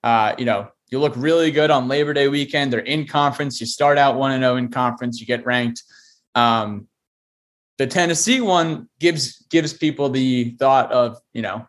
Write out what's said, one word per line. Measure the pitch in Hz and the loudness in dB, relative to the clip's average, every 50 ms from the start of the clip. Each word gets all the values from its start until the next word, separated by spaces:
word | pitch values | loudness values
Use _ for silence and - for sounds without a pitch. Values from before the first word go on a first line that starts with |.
| - | 2
uh, | 117 117 110 110 107 - | 2 2 2 2 0 0
you | - 127 | -2 -2
know, | 120 107 101 104 - _ _ _ _ | -2 -2 -2 -4 -10 _ _ _ _
you | 127 135 | -4 -2
look | 147 147 117 | -2 -2 -2
really | 120 131 156 165 165 160 156 | -2 0 2 2 2 2 2
good | 143 147 151 151 | 2 2 2 4
on | 151 135 123 | 2 2 2
Labor | 123 135 147 147 147 147 | 0 0 0 0 0 0
Day | 143 143 | 2 2
weekend. | 139 139 147 143 139 - 147 139 135 | 2 2 0 -4 -2 -2 -2 -2 0
They're | 120 110 | -2 -4
in | - 123 143 156 151 | -4 -4 -4 -4 -4
conference. | - - 147 143 143 135 - 147 139 120 - | -2 0 0 0 0 0 -2 -6 -6 -6 -8
You | 117 | -10
start | 117 - - 147 143 143 | -10 -2 0 2 2 4
out | 143 143 139 123 | 4 4 2 2
one | 127 135 135 135 | 0 -2 -2 0
and | 131 131 | 0 2
oh | 127 123 | 2 2
in | 127 123 120 | 0 -2 -4
conference. | - 131 123 123 120 - 127 123 117 117 | -2 -2 -2 -2 -2 -4 -8 -8 -8 -8
You | 113 | -4
get | 113 123 120 120 | -4 -4 -4 -2
ranked. | 123 123 123 120 117 117 - - _ - - _ _ _ _ _ _ _ | -2 -2 0 0 -2 -6 -8 -14 _ -20 -20 _ _ _ _ _ _ _
Um, | 123 120 117 113 113 107 104 104 101 104 _ _ _ _ _ _ _ _ _ _ _ _ _ _ _ _ _ _ | 2 4 4 4 2 -2 -4 -8 -10 -12 _ _ _ _ _ _ _ _ _ _ _ _ _ _ _ _ _ _
the | - 135 | -4 -4
Tennessee | 127 - 185 175 170 165 156 - 220 254 262 | -2 0 0 0 0 0 -2 0 0 0 0
one | 240 202 180 175 165 165 156 - - _ _ _ | 2 2 2 2 2 0 -4 -8 -10 _ _ _
gives, | 156 170 165 151 131 123 - - _ _ | 0 0 0 0 -6 -8 -8 -16 _ _
gives | - 165 156 147 - | 0 0 0 0 -6
people | - 160 151 147 - 143 139 | -2 -4 -4 -2 -2 -2 -2
the | 127 135 131 131 127 123 120 117 117 - | 0 0 0 2 0 0 -2 -4 -4 0
thought | 135 135 135 131 117 - | 2 4 4 4 2 2
of, | - 123 120 120 104 - _ _ _ | 2 2 2 0 -2 -12 _ _ _
you | 117 | -8
know | 110 98 95 113 117 | -6 -6 -8 -10 -12